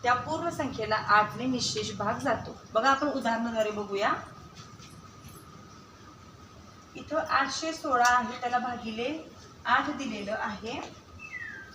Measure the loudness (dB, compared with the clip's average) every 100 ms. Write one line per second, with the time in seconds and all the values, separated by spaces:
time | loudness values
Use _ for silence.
0 | 4 2 2 -2 -2 -2 -4 -2 0 0
1 | 6 6 6 0 0 0 0 -2 -4 -2
2 | -2 0 0 0 -2 -12 -2 2 4 4
3 | 2 0 0 0 0 2 0 0 -2 0
4 | 2 0 -4 -16 -18 -18 -18 -18 -18 -18
5 | -18 -18 -18 -18 -18 -18 -18 -20 -20 -20
6 | -20 -20 -20 -20 -20 -20 -20 -20 -16 -14
7 | -2 0 2 2 2 0 -4 -4 2 6
8 | 8 6 4 -2 0 2 0 -4 -6 -2
9 | -2 -2 -8 -16 -20 -10 2 4 4 -2
10 | -4 -4 -4 -4 -4 -4 -6 -6 -8 -14
11 | -18 -16 -12 -10 -10 -12 -14